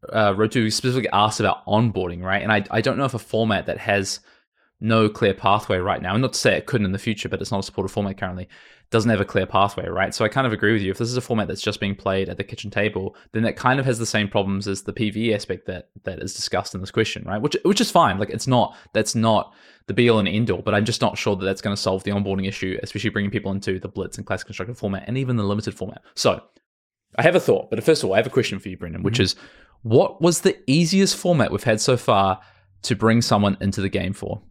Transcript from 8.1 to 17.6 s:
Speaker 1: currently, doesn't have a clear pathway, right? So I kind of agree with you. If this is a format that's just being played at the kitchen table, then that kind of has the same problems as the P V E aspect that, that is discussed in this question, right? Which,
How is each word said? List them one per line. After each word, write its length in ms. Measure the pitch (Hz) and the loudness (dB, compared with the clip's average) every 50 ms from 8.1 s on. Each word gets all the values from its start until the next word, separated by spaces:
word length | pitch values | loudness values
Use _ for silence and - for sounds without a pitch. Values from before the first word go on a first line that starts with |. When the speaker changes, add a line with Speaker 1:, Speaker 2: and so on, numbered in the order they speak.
| 95 - | -4 -6
Speaker 1:
currently, 280 | 98 92 90 92 90 - - - - - - _ _ _ | -6 -8 -6 -10 -12 -14 -16 -20 -20 -20 -20 _ _ _
doesn't 200 | - 113 104 117 | 0 2 4 4
have 100 | 113 95 | 2 2
a 20 | 101 | 0
clear 220 | - - 104 92 | 0 0 -2 -2
pathway, 420 | - - 98 98 98 - - 87 87 | 2 2 2 2 2 0 -6 -8 -4
right? 260 | 87 90 95 - - | -2 -2 -2 -2 0
So 120 | - 113 | 0 -2
I 20 | 107 | 0
kind 180 | - 135 135 | 2 0 0
of 60 | 123 | 0
agree 220 | 107 104 - 104 117 | 0 2 2 2 2
with 80 | 107 | 2
you. 80 | 98 92 | 0 -2
If 80 | 95 - | -2 -2
this 100 | 120 113 | -4 -4
is 80 | 123 | -4
a 60 | 127 | -6
format 260 | - - 123 110 101 85 | -4 -2 -2 -2 -2 -2
that's 140 | 95 98 | -6 -4
just 180 | - 107 101 - | -4 -4 -4 -2
being 140 | - 98 95 | -4 -4 -4
played 340 | - - 98 95 95 95 85 | -4 -2 -2 0 0 -2 -2
at 80 | 92 | -6
the 80 | - 98 | -10 -10
kitchen 260 | - - - - 104 | -10 -10 -12 -12 -6
table, 460 | - 107 101 107 104 98 95 98 - - - _ | -4 -2 -2 -2 -2 -4 -6 -8 -10 -12 -20 _
then 120 | - 110 113 | -4 -2 -2
that 120 | 110 - | -2 -2
kind 240 | - - 127 127 139 | 0 0 2 2 2
of 60 | 127 | 2
has 120 | 135 123 110 | 0 0 -2
the 60 | 117 | -2
same 240 | - - 107 104 98 | -2 0 -2 -2 0
problems 400 | - 110 98 98 98 98 98 101 | 0 0 0 0 -2 -2 -2 -4
as 140 | 98 95 | -6 -4
the 100 | - - | -6 -10
P 160 | 95 - 113 104 | -4 -2 -4 -2
V 200 | 98 104 113 117 | -2 -2 -2 0
E 40 | 107 | 0
aspect 320 | 101 - - 92 90 _ | -2 -2 -6 -8 -8 _
that, 220 | - 92 87 - _ _ 101 _ | -10 -10 -10 -12 _ _ -12 _
that 140 | - 92 85 | -10 -8 -8
is 160 | - 95 - | -10 -10 -8
discussed 400 | - - - - 90 92 - - | -8 -8 -4 -4 -4 -4 -4 -8
in 80 | 95 | -10
this 80 | 92 92 | -10 -4
question, 340 | - 113 110 - - - - | 0 0 0 0 -2 -8 -8
right? 140 | - 95 110 | -6 -6 -4
Which, 160 | 127 147 - - | -2 -2 -2 0